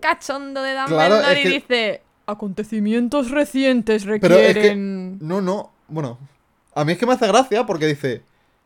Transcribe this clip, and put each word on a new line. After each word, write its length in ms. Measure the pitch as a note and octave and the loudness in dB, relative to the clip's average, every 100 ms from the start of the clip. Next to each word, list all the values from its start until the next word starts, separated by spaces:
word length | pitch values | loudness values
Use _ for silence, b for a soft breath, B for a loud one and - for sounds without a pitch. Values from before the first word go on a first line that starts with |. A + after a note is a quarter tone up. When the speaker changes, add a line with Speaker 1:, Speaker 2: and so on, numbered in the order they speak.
Speaker 1:
cachondo 600 | D#4 E4 - C#4 C#4 C4+ | -4 -4 -6 -10 -8 -8
de 100 | C4+ | -6
Speaker 2:
Claro, 180 | C4+ C4+ | -4 -2
Speaker 1:
Dumbledore 420 | D#3 E3 G#3+ C#4+ | 2 4 4 2
Speaker 2:
es 60 | C#4+ | 2
Speaker 1:
y 40 | |
Speaker 2:
que 60 | C#4+ | 0
Speaker 1:
dice, 540 | C#4 - A#3+ G#3+ - _ _ - | -2 -2 -2 -2 -4 _ _ -14
"Acontecimientos 1040 | G#3 G#3 F#3+ G#3+ A3 G#3 A#3 A#3+ C#4+ A#3+ | -10 -8 -8 -6 -4 0 0 0 -2 -2
recientes 720 | C#4+ D4 C4+ C4+ B3 A3 G#3+ | 0 0 0 2 2 0 -2
Speaker 2:
Pero 100 | G3 | -2
es 60 | G#3+ | 0
que 320 | F3+ F#3 A3 | 6 6 6
Speaker 1:
requieren". 640 | G#3+ G#3 G3+ G3 F#3+ F#3 F#3+ | 4 2 2 -6 -6 -10 -10
Speaker 2:
no, 200 | D3+ F#3+ | -6 -4
no, 320 | F#3 G3 - _ - | -2 -4 -8 _ -12
bueno, 300 | D#3 C3+ A#2+ C#3 _ _ _ _ | -8 -8 -10 -20 _ _ _ _
a 100 | - | -4
mí 80 | D3 | -2
es 60 | F3 | 0
que 80 | A#3 | 0
me 80 | |
hace 120 | B3+ A3 | 2 4
gracia 400 | A3 C4 G#3 A3 | 2 2 0 -2
porque 200 | E3+ D#3 | -2 -2
dice, 360 | C#3+ C3+ A2 _ _ _ _ | -2 -4 -6 _ _ _ _